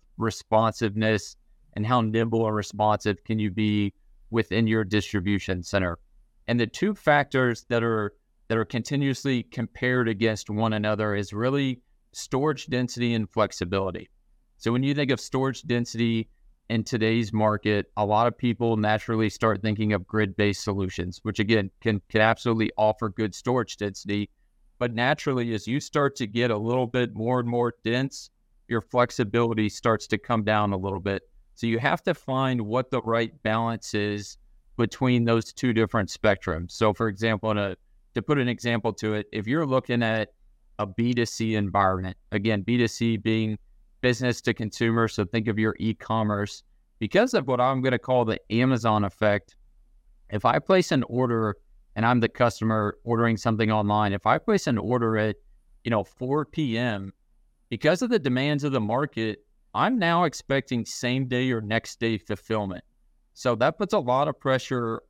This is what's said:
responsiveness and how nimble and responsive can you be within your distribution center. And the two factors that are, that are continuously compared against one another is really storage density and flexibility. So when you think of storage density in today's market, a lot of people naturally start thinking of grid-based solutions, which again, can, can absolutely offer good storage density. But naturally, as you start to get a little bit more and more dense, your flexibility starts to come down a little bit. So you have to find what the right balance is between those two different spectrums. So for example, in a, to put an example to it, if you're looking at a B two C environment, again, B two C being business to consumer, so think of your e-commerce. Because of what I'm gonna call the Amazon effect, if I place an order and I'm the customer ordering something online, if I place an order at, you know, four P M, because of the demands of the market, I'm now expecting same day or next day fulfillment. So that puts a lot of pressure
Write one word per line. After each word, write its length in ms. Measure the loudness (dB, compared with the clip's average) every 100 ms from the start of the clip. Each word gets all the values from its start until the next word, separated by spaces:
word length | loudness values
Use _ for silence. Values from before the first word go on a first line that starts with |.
| _ -6
responsiveness 1200 | -4 -4 0 2 2 2 -2 0 2 2 -2 -16 _ _ _
and 120 | -6 2
how 140 | 2
nimble 460 | 2 0 0 0 0
and 100 | 0
responsive 680 | -4 0 2 2 0 -2
can 140 | -4 -2
you 120 | -2
be 420 | 0 0 2 0 -4 _ -20 -4
within 360 | -2 0 0 2
your 180 | 0
distribution 760 | 0 -2 0 -2 0 0 -2 -6
center. 360 | -2 -2 -2 -4 _ _ _ _ -2
And 100 | 0
the 80 | -2
two 280 | -2 -2
factors 720 | 0 2 2 2 2 0 -2 -2
that 140 | 0
are, 320 | 0 0 -2 -6 _ _ -4
that 80 | -2
are 80 |
continuously 800 | -2 -4 -4 -2 -2 -2 -2 -2
compared 680 | -4 -8 -8 -4 0 2 0
against 400 | 2 0 0 -4
one 240 | -2 0
another 420 | 0 0 0 0
is 200 | -2 -4
really 480 | -4 -2 0 -2 -4 _ _ _
storage 540 | -16 -4 -2 0 -2 -4
density 440 | -4 -2 -2 -2
and 180 | 0 -2
flexibility. 800 | 0 0 -2 -4 -2 -2 -6 -12 _ _ _ _ _
So 160 | -2
when 100 | 0
you 120 | 0
think 160 | 0 0
of 100 | -2
storage 420 | -2 -2 -2 -2
density 680 | -2 -2 -2 -2 0 0 -4 _ _ _ -4
in 120 | -4
today's 480 | -2 0 2 2 0
market, 600 | 2 2 2 0 0 -2 -2
a 80 | 2
lot 200 | 2 2
of 120 | 0
people 400 | -2 0 0 2
naturally 500 | 2 0 0 0 0
start 320 | 2 0 2
thinking 320 | -2 0 0
of 140 | 0 -2
grid-based 580 | -2 0 2 0 0
solutions, 560 | -2 -2 -2 -4 -6 -6
which 160 | -4 -2
again, 300 | 2 2 0 -4
can, 180 | -2 -2 0
can 140 | 4
absolutely 480 | 4 4 0 0 0 2
offer 320 | 0 0 -4
good 240 | -4 -4
storage 420 | -4 -2 -2 -2 -6
density. 540 | -8 -6 -6 -4 -6 _ _ _ _ -6
But 160 | -4
naturally, 580 | 0 0 0 -2 -2 -2
as 160 | -4 -4
you 100 | -6
start 380 | -2 0 0 -2
to 100 | -4
get 240 | 0 0
a 60 | 0
little 300 | -2 -2 0
bit 280 | -2 -2
more 260 | -2 -2 -2
and 80 | 0
more 260 | -2 -2 -2
dense, 460 | -2 -2 -2 -8 -20 _ _ _ -4
your 120 | -4
flexibility 880 | 0 0 2 0 0 2 2 2 -2
starts 380 | 0 0 0 0
to 100 | -4
come 260 | 0 0
down 300 | 2 2 2
a 40 | 0
little 240 | -4 -4
bit. 220 | -4 -4 -8 -20 _
So 120 | -6 -2
you 120 | 0
have 240 | 0 0
to 100 | -2
find 480 | -4 -4 -2 0 -2
what 280 | -2 -2 -2
the 120 | -4
right 300 | 0 0 -2 -4
balance 500 | -2 0 -2 -4 -6
is 460 | -2 -2 -4 -8 -18 _ -20 _ -2
between 460 | -2 0 2 2
those 280 | 4 2 0
two 220 | -2 0
different 340 | 2 2 2 -2
spectrums. 640 | 0 2 2 0 -4 -6
So 220 | 0 2
for 140 | 2 -2
example, 420 | 0 -2 0 0
in 80 | 0
a, 180 | -2 -6 _ _ _
to 80 | -4
put 160 | 0 0
an 100 | 0
example 440 | -2 -2 -2 -2
to 200 | -2 -2
it, 120 | -2 -4
if 140 | -6 -2
you're 200 | -2 0
looking 360 | 0 0 0
at 300 | 2 0 -4 _ _ _ _ -8
a 60 |
B 300 | -6 -2 0
two 100 | 2
C 300 | 0 -2 0
environment, 640 | 0 2 2 4 2 -4 -10 _
again, 280 | -2 0 0
B 160 | 0 2
two 100 | 0
C 300 | 0 -2 0
being 420 | 0 0 0 -4 -12 -20 _ _
business 400 | 0 0 -2 0
to 100 | -2
consumer, 560 | -2 -4 -2 0 2 2
so 160 | 0
think 240 | -2 -2 0
of 100 | 0
your 160 | 0 0
e-commerce. 840 | -4 -4 -4 -2 0 -2 -4 -8 -20 _ _ -8
Because 340 | 0 2 2
of 160 | 0 0
what 140 | 2
I'm 180 | 2 2
gonna 180 | 2 0
call 280 | 2 2 2
the 120 | -2 -2
Amazon 520 | 0 2 2 2 2
effect, 520 | 0 0 2 2 -2 _ _ _ _ _ _ _ -8
if 160 | 0
I 140 | 2 2
place 340 | 4 4 4
an 100 | 0
order 520 | 0 0 0 2 0 -4 _ -20 _
and 100 | 0
I'm 160 | 2 4
the 80 | 2
customer 680 | 2 0 2 0 2 0 -4
ordering 340 | -2 2 2 2
something 320 | 0 0 2
online, 420 | 2 2 2 2
if 140 | 0 2
I 100 | 2
place 300 | 2 0 0
an 100 | -2
order 400 | 0 0 2 2
at, 200 | 0 -2 -12 _ _ -10
you 60 | -2
know, 140 | -2
four 400 | -2 -6 -2 -2
P 320 | -2 -4 -2 0
M, 340 | -2 -4 -8 -16 _ _ _ _ _
because 320 | 0 2 2
of 80 | 2
the 80 | 0
demands 440 | 2 0 2 0
of 100 | 0
the 80 | 0
market, 640 | 0 0 -2 -2 -4 -4 _ _ _
I'm 260 | 0 0 2
now 260 | 2 2
expecting 600 | 2 -2 -2 -2 0 -4
same 420 | -4 -6 -2 -2 0
day 240 | 0 0
or 120 | -2
next 380 | -2 -2 -4 -2
day 180 | -2 -2
fulfillment. 640 | -4 -8 -4 -4 -4 -8 -14 _ _ _ _
So 220 | -4 -2 2
that 220 | 0 0
puts 160 | -2
a 40 | 0
lot 300 | 2 2 0
of 100 | -2
pressure 640 | 0 0 0 -4 -2 -6